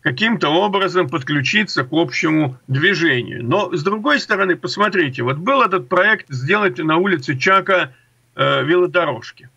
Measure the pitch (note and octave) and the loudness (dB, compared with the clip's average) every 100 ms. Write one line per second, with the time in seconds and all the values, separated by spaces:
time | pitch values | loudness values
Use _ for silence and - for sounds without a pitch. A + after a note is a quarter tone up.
0 | D#3 B2+ A3 G#3 D3+ D#3+ G3+ G3 F#3+ F3 | -4 0 0 2 2 2 2 2 0 0
1 | D#3+ D#3+ C3 D3 C3 G#3 G#3+ - C3 D#3 | 0 -2 -2 -2 0 0 0 -2 -2 0
2 | E3 - D#3+ D#3 D3 C3 - C3 E3+ F#3 | 0 0 0 2 0 -4 -4 0 2 2
3 | D#3+ B2+ A#2+ B2 A#2 F3 F#3+ F3+ D#3 G#3+ | 2 0 -2 -8 -2 0 0 -2 -2 -2
4 | A3+ C#4+ - G3+ G3 E3+ - - G#3 G3+ | 0 -2 0 -2 0 -2 -4 -2 0 0
5 | D3+ C3 A#2+ D3 F#3 C#4 A3+ F#3 - F3+ | -2 -2 -4 -2 0 2 2 0 -2 2
6 | G3 A3 - C3+ C3+ G#3 G3+ - D#3 D#3+ | 2 0 -4 -8 -2 0 0 -2 -2 0
7 | G3 F3 C3 C3+ F#3 F#3+ F#3 F#3+ D3+ - | 0 -2 -2 -2 2 2 4 0 0 -8
8 | _ _ _ - C#3 C#3 C3+ F3+ F3+ D3 | _ _ _ -2 0 0 2 2 2 0
9 | E3+ A#2 - - B2+ | -2 -4 -10 -20 -20